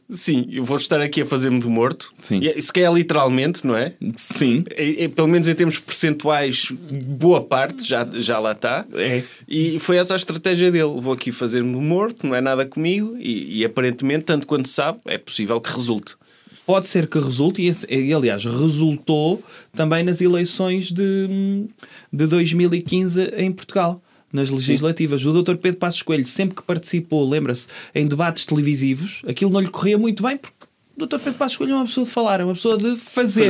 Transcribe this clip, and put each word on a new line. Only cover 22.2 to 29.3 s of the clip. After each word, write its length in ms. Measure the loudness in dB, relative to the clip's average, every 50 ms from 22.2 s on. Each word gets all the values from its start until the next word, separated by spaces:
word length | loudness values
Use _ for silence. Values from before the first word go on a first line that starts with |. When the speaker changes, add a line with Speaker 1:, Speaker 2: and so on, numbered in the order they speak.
| 2
Speaker 2:
dois 260 | 2 4 2 2 2 2
mil 200 | 2 2 2 2
e 80 | 0
quinze 420 | -2 -2 0 0 0 2 2 0 0 0 -2
em 160 | -2 -2 -2
Portugal, 500 | -2 -4 -8 -4 -2 0 0 0 -2 -4 _ _ _ _ _ _
nas 160 | -2 -2 0 0
Speaker 1:
Sim. 60 | 0
Speaker 2:
legislativas. 720 | 0 0 2 2 2 2 0 0 0 -2 0 0 0 0
O 80 | 2 2
doutor 240 | 2 2 2 0
Pedro 220 | 0 0 -2 -2 0
Passos 220 | -2 -2 -2 -2
Coelho, 240 | -2 -2 0 0 0
sempre 300 | 0 0 -2 -2 -2 -4
que 80 | -6 -6
participou, 640 | -4 -4 -4 -4 -4 -4 -4 -2 0 0 0 2
lembra-se, 400 | 2 0 0 0 -2 -2 -4 -6 -10 -12 -16 -12 -6 -2
em 140 | 0 0
debates 380 | 0 0 0 0 0 0 -2 -2
televisivos, 760 | 0 0 2 2 2 0 2 0 0 0 -2 -4 -8 -10 -8 -8
aquilo 240 | -6